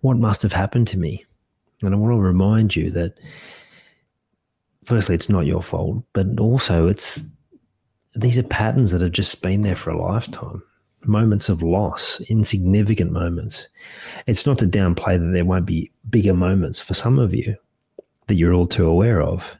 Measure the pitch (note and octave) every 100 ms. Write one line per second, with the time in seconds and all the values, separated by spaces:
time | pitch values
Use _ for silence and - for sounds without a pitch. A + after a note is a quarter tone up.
0 | C3 A#2+ A2+ G2+ G#2+ - F#2+ B2 A2+ G2
1 | E2 F#2+ _ _ _ _ _ _ G2+ G2+
2 | G#2+ A#2+ F#2+ F2+ F#2+ A2 G#2+ - E2 F2
3 | E2+ - - - - - - _ _ _
4 | _ _ _ _ _ _ _ _ - A#2
5 | G2+ E2 - G2 D2 E2+ F2 - - -
6 | - - F#2+ - G#2+ C3 - E2+ E2+ G2+
7 | - - - - _ _ _ _ _ _
8 | _ - A#2+ A#2+ - - A2 C3+ A2+ F2
9 | F2+ E2+ - - F#2 G2 G#2 F2+ - E2
10 | E2+ G#2+ - - - G2 - _ _ _
11 | - G#2 A2+ G#2 - E2+ E2 F2+ G#2 -
12 | - - - A2 G2+ G2 F2+ G#2 G#2 G#2
13 | E2+ E2+ E2+ E2+ G#2+ - - _ - -
14 | - - - G#2 - C3+ G2+ G2+ F#2+ F2
15 | - F2+ E2+ F2+ F2 F#2 E2+ D#2+ - _
16 | - A2+ G2 F2+ F2+ F#2+ D#2+ - - -
17 | A2+ C3 A2+ F#2+ - G#2 _ _ _ -
18 | - _ - F#2+ E2+ F2+ E2+ - E2 E2
19 | A2+ G2+ D2+ - - -